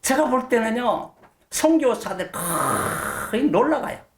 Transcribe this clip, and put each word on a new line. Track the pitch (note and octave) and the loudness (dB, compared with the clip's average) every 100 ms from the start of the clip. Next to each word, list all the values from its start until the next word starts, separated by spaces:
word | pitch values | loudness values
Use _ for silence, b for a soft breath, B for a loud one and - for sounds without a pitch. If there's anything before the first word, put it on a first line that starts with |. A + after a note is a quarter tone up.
제가 | - C4+ D4+ | 0 2 2
볼 | B3+ B3 | 0 2
때는요, | A#3+ A3 A3+ B3 E3+ - _ - _ _ | 0 2 0 0 -2 -4 _ -20 _ _
선교사들 | - D#4 D#4+ C4+ G#3+ - F3+ F3 | 0 4 4 4 0 -4 -6 -6
거의 | - E3+ E3+ - - - - - - - G#3+ | -6 -4 -2 0 -2 -2 -4 -6 -6 -4 0
놀러 | C#4 E3+ - D4+ | 2 2 2 0
가요. | - - - | -2 -10 -14